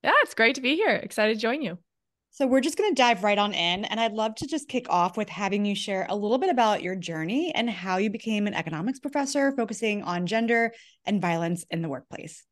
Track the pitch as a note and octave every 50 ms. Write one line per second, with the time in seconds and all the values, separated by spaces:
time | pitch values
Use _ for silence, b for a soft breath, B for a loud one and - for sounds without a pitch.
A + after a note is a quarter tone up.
0 | - C4 F#4 D5 C5+ - - - A3+ A3+ C#4 C#4 C4 B3 D4 E4+ A4 F4+ A3 E3+
1 | - F#3+ - - G#3+ G#3+ A3+ G#3+ A3 A3+ B3 D#4 D4+ F3+ E3+ F3+ _ _ _ _
2 | _ _ _ _ _ _ _ - C#4 B3+ B3+ C4+ A#3+ D#4+ D4 - G#4+ G#4+ E4 A#3
3 | B3+ A#3+ A#3 F3+ F#3+ G#3 G#3 G3+ G#3 G#3 F#3+ - E3+ F3 F3 F#3+ G#3+ - - A3+
4 | A3+ A3+ G#3 A3 G#3+ A3+ A3 - D#4+ C#4+ E4 D4+ - - - B3+ B3 - - F3+
5 | F3 F#3 F3+ A3+ G#3+ G#3 - F3+ G3+ G3 G3+ G3+ G#3 G#3 G3+ G3 - - G3 F#3+
6 | F#3 - G3 G#3 G3+ G#3 A#3 B3+ F#4 F#4 D4+ B3 A#3 A3 G#3 F3 - F3+ F#3 F#3+
7 | E3 - E3 D#3+ D#3+ E3 A3 C#4 F4 F4 - - A#3 A#3+ G#3 F3 F3+ F#3+ F#3 F#3
8 | G3+ A3 G3 A3 - A3+ A3 G#3 G#3 G#3 - D3+ D#3+ D#3+ - D3+ F3 A#3 C4 -
9 | - C#4+ - D4 C#4 C#4 - C#4+ C#4 C#4 C4+ C4+ A3+ A3 A3+ - A#3 A3 G#3 G#3
10 | - - F3 F3 F3+ E3+ A3 A3+ A#3 A3+ A#3+ A#3 A#3 A3+ A3+ B B B B B
11 | _ - G#3 G3 F3 F3 E3+ E3 E3+ E3+ F3 E3+ - _ - E3+ E3 D#3+ C3+ B2+
12 | - _ - - - - - - - _